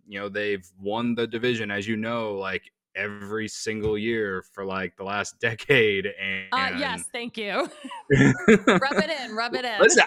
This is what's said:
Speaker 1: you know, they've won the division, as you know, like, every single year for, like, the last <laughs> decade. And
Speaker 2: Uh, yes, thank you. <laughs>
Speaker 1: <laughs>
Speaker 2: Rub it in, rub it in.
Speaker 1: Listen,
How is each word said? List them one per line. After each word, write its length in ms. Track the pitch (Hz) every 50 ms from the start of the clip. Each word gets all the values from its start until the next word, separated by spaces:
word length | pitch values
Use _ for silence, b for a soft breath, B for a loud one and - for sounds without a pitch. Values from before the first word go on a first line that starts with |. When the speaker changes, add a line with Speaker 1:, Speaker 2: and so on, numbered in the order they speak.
| _
Speaker 1:
you 120 | - 101 98
know, 100 | 101 101
they've 360 | 98 104 104 104 101 95 92 - _ 95
won 360 | 98 101 104 117 120 120 117
the 100 | 117 117
division, 460 | 113 117 113 117 123 123 113 110 101
as 160 | 101 104 101
you 100 | 110 113
know, 380 | 107 110 113 120 117 113 107 101
like, 360 | 98 95 95 95 - - - _ _ _ _ -
every 520 | 92 101 104 104 104 101 98 107 110 110
single 500 | 104 - - - 110 107 110 104 110 107
year 460 | 104 104 117 117 113 107 98 95 92 90 _ _
for, 100 | 101 98
like, 320 | 98 95 95 95 90 -
the 60 | - 95
last 360 | 98 101 101 95 - - _
<laughs> 20 |
decade. 640 | - 117 113 107 - - 139 127 110 107 101 98 95
And 420 | 101 - 95 98 98 95 190 - -
Speaker 2:
Uh, 260 | - 262 269 269 277
yes, 260 | 269 285 269 226 - - -
thank 260 | - 240 233 240 -
you. 300 | 226 214 202 185 233 339 - - - -
<laughs> 100 | - -
Speaker 1:
<laughs> 120 | 906 - -
Speaker 2:
Rub 840 | 139 131 139 139 135 - - - 226 208 - 247 196 180 - 269 277
it 160 | 302 311 311
in, 260 | 320 277 247 - 214
rub 200 | 220 233 240 254
it 100 | 262 247
in. 160 | 240 220 202
Speaker 1:
Listen, 220 | 196 - 254 226 175